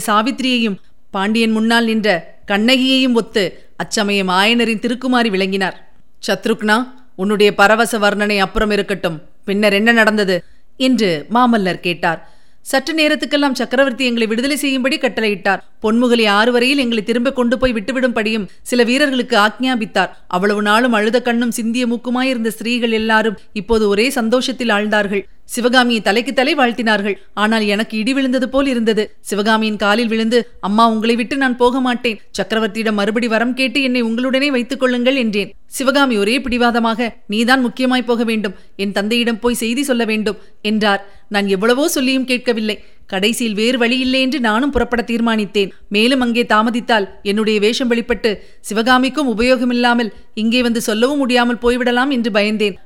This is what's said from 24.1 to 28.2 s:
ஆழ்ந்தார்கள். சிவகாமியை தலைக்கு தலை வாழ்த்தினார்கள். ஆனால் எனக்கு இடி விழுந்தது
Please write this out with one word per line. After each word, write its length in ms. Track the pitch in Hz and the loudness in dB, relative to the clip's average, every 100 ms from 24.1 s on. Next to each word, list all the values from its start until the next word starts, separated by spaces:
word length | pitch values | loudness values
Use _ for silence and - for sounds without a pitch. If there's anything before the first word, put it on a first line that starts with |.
| 277 226 254 254 233 233 | 0 0 0 0 -2 0
ஆழ்ந்தார்கள். 540 | 208 214 214 202 202 - - - | 0 2 0 0 -2 -6 -14 -10
சிவகாமியை 560 | - 240 254 240 226 | -2 2 4 4 2
தலைக்கு 300 | 202 208 247 | 0 0 0
தலை 200 | 240 254 311 | 0 2 2
வாழ்த்தினார்கள். 600 | 240 240 226 208 208 190 - | 2 2 0 0 0 -6 -8
ஆனால் 320 | - 208 226 208 | -2 0 2 0
எனக்கு 280 | 202 208 220 | 0 -2 -2
இடி 160 | 214 | -2
விழுந்தது 360 | 269 | 0